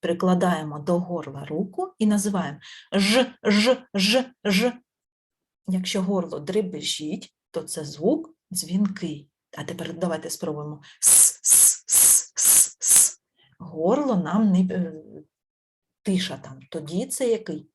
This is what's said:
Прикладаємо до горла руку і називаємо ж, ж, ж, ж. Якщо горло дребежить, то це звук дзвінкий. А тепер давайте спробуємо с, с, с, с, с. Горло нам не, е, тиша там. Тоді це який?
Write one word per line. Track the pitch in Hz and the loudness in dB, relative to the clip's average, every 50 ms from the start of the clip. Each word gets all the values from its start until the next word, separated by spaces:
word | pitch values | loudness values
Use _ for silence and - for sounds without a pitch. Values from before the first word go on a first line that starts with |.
Прикладаємо | - 180 165 - - 185 180 180 185 180 175 156 156 151 151 151 | -2 -4 -4 0 2 2 2 4 2 2 0 -2 -4 -8 -10 -10
до | 143 156 175 175 | -4 -2 -2 -2
горла | 180 180 175 165 151 143 139 143 143 | -2 -4 -6 -8 -8 -10 -12 -14 -12
руку | - 151 156 208 190 - - 359 370 - _ | -8 -6 -6 -6 -6 -6 -8 -8 -8 -4 _
і | 220 | 0
називаємо | 214 208 202 196 214 196 190 170 143 147 - - - - - - _ - | 2 2 2 0 -2 -2 -2 -4 -4 -8 -12 -16 -20 -20 -20 -18 _ -2
ж, | 202 196 196 214 254 254 254 - _ - | 0 2 4 4 2 2 0 -2 _ -2
ж, | - 202 208 208 247 262 254 - _ _ | 2 2 4 4 4 2 0 -2 _ _
ж, | 202 190 208 220 262 254 - - _ _ | 0 0 2 2 2 0 0 -10 _ _
ж. | 208 196 190 226 247 240 - _ _ _ _ _ _ _ _ _ _ _ _ _ _ _ _ _ - | 0 0 2 2 0 -2 -4 _ _ _ _ _ _ _ _ _ _ _ _ _ _ _ _ _ -4
Якщо | 185 185 185 - - 208 185 | -4 -4 -2 -2 -2 -2 -2
горло | 185 202 190 175 160 - 147 | 0 0 -2 -2 -4 -8 -10
дребежить, | 147 143 185 214 208 185 170 151 143 - - - 151 151 170 190 - - _ _ _ _ | -8 -4 -2 -2 -2 -2 -6 -8 -6 -6 -6 -6 -6 -6 -8 -8 -10 -14 _ _ _ _
то | _ - - | _ -10 -8
це | - - - 156 | -8 -10 -10 -10
звук | 143 - 147 156 196 311 339 - - _ _ _ _ 185 | -10 -10 -2 0 0 0 0 -2 -10 _ _ _ _ -8
дзвінкий. | 180 - 151 175 190 208 202 196 - - 160 147 143 - _ _ _ _ _ - - | -8 -8 -4 0 0 0 0 -2 -4 -8 -8 -8 -10 -14 _ _ _ _ _ -14 -14
А | 147 | -12
тепер | 139 175 180 165 160 160 160 | -10 -10 -10 -8 -10 -8 -6
давайте | 175 175 165 156 160 165 | -4 -4 -4 -4 -6 -10
спробуємо | - - - 165 151 147 147 151 151 147 - - - _ | -10 -8 -8 -8 -8 -8 -8 -10 -12 -14 -16 -20 -16 _
с, | - - - - - - - - _ | 2 4 6 6 4 4 2 0 _
с, | - - - - - - - _ | 2 4 6 6 6 4 0 _
с, | - - - - - - - - - _ | 0 2 4 6 6 6 4 2 -2 _
с, | - - - - - - - - _ | 0 2 4 6 6 4 2 0 _
с. | - - - - - - - _ _ _ _ _ _ _ _ _ | 0 4 4 6 4 4 0 _ _ _ _ _ _ _ _ _
Горло | - 180 - 156 160 175 226 285 294 269 240 | -18 -14 -8 0 2 2 2 2 2 0 0
нам | 180 165 147 170 214 226 208 185 | 0 0 0 0 2 4 4 4
не, | 180 185 185 185 | 4 2 2 0
е, | 185 175 160 156 156 156 - - 151 151 _ _ _ _ _ _ _ _ _ _ _ _ _ _ _ _ | -2 -4 -4 -6 -12 -18 -18 -20 -20 -20 _ _ _ _ _ _ _ _ _ _ _ _ _ _ _ _
тиша | - 190 185 185 - - | -2 -2 -2 -2 -4 -8
там. | 135 - - 135 131 - _ | -10 -14 -18 -20 -20 -20 _
Тоді | - 165 151 147 165 185 240 | -10 -10 -10 -6 -6 -6 -4
це | 269 - - 269 240 | -4 -4 -4 0 0
який? | 226 214 220 - 160 156 - _ _ | 0 0 -2 -8 -10 -10 -10 _ _